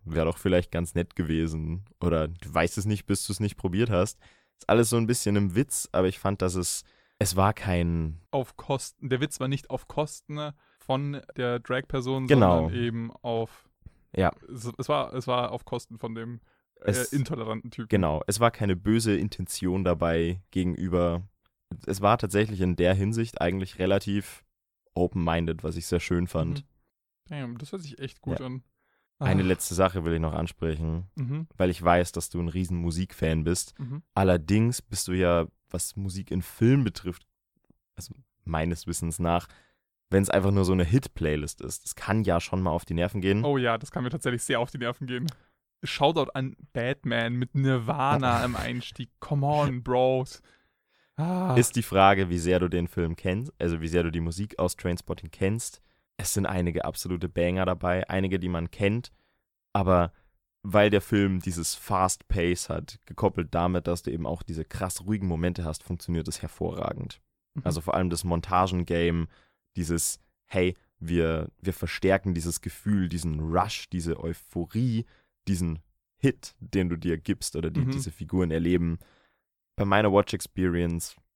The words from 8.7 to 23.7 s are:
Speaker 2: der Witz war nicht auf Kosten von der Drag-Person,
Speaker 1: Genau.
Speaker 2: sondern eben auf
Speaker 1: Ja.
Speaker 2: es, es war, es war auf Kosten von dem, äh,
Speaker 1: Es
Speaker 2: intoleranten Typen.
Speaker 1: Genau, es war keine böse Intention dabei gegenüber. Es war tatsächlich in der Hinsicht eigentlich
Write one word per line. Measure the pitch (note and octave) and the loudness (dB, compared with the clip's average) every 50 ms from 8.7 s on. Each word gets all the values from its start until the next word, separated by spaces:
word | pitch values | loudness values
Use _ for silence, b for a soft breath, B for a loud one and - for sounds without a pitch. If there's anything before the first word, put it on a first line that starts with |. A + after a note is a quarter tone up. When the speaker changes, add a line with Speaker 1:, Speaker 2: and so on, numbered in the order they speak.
| C#3 C3 - - - - C#3+ B2+ | -4 -4 -4 -8 -14 -10 -4 -2
Speaker 2:
der | B2+ B2 | -2 -2
Witz | D3 D3 - - | -2 -4 -4 -4
war | C3 | -4
nicht | C3 C#3 C#3 - - | -2 -2 -4 -4 -8
auf | B2+ B2 - | -10 -10 -10
Kosten | - - D3 D3+ D3 - - _ - D3 D3+ D3+ D3 C#3+ b b b b b | -8 -4 -4 -4 -4 -6 -16 _ -12 -10 -8 -8 -10 -12 b b b b b
von | - - C3 C3+ C#3+ C#3+ C#3+ C#3 - - - | -4 -2 -2 -2 -2 -4 -6 -8 -12 -14 -6
der | - B2 B2 A#2+ A#2 | -4 -2 -2 -2 -2
Drag-Person, | - - B2+ C3 C3+ - - C3 A#2+ C3 C3+ C3+ C3 | -2 -2 -4 -4 -2 -2 -4 -4 -2 0 -2 0 6
Speaker 1:
Genau. | B2 C#3+ C3 G#2 F2+ F2 E2 D#2 | 6 8 8 10 8 8 6 4
Speaker 2:
sondern | E2 - | 0 0
eben | B2 A#2+ A#2 A2+ A#2 A#2 A#2 - - | -2 -2 -2 -2 -4 -6 -8 -12 -10
auf | - A#2+ A#2 A2+ A2+ - - - _ _ _ _ - - _ _ _ _ - | -6 -4 -2 -2 -4 -6 -8 -20 _ _ _ _ -20 -20 _ _ _ _ 0
Speaker 1:
Ja. | - F#2+ E2 - - - - - | 2 2 2 0 -4 -18 -16 -14
Speaker 2:
es, | A#2+ G#2+ B2 - | -10 -10 -10 -8
es | - C3 - | -8 -2 -2
war, | D3 C#3+ C3 - - | 0 0 -2 -4 -6
es | C3 A#2+ | -8 -4
war | B2+ B2 B2 A#2+ - | -2 -2 -2 -2 -2
auf | A2+ A#2+ - | -6 -8 -8
Kosten | - B2+ A#2+ - - A#2 A2 | -8 -8 -8 -8 -10 -16 -12
von | - A#2 A2+ | -10 -10 -10
dem, | A2+ A2+ A#2 A#2+ A#2 _ _ _ _ _ _ _ _ | -10 -10 -10 -12 -14 _ _ _ _ _ _ _ _
äh, | - G#2 | -2 0
Speaker 1:
Es | G2 B2+ B2 - - | 0 0 0 0 0
Speaker 2:
intoleranten | C#3+ B2+ - D#3 B2 A2 A2 G#2+ A2 - A#2+ | -2 0 0 -2 -6 -4 -6 -6 -8 -8 -12
Typen. | - - A2+ - | -10 -10 -4 0
Speaker 1:
Genau, | A2 G2 F#2 D#2 D#2 D2+ - | 2 2 2 2 0 0 -2
es | - G2 G#2+ | -2 0 4
war | A#2 A#2 | 2 2
keine | - - A2 G2 F#2 | 2 2 0 0 0
böse | F2 G2 G#2 A2 A#2 A2+ A2 G2+ | 0 2 2 2 4 4 2 2
Intention | - G2 G#2 - - F#2 - - - F#2+ F2+ F2+ F#2+ F#2 | 2 0 -2 -4 -6 -8 -6 -6 -4 -2 0 0 2 2
dabei | F2+ F2 D2+ F2 E2+ E2 E2 E2+ E2+ F2+ F#2 - _ | 2 2 2 2 0 2 2 2 0 -2 -4 -8 _
gegenüber. | - F#2 F2+ F2+ E2+ - F2+ F2+ F2 F2 F2 E2+ E2+ F2 G2 - _ _ _ _ _ _ _ - F2 - - | -2 0 0 0 0 -2 -4 0 2 2 2 2 0 -2 -6 -10 _ _ _ _ _ _ _ -14 -14 -12 -6
Es | - F#2+ F#2+ | -6 -4 2
war | G2+ G2+ A#2 | 4 4 4
tatsächlich | A#2 - F2+ G2 G2+ A2 G#2+ G#2 F2+ | 4 2 0 2 2 2 2 0 0
in | F#2 F2+ F2 | 0 0 2
der | - F2 F2+ F#2+ | 4 4 4 4
Hinsicht | G2 G2 G#2 A2+ A2+ A2+ A2+ - - | 4 2 0 0 0 -2 -4 -4 -2
eigentlich | D#2 F2 F#2 F#2+ F#2+ F#2 | -2 0 0 -2 -4 -6